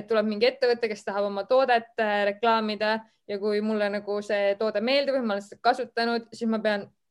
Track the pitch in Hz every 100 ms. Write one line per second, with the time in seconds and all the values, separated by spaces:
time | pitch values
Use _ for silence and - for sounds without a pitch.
0 | 208 220 214 208 240 254 247 240 233 208
1 | - 202 202 202 196 254 262 240 233 -
2 | 214 208 202 202 233 226 214 208 214 220
3 | 220 _ - 202 214 208 214 214 202 202
4 | 202 208 208 208 202 202 220 208 226 277
5 | 277 262 226 202 202 - 233 247 233 -
6 | 233 233 233 220 233 220 220 208 196 _
7 | _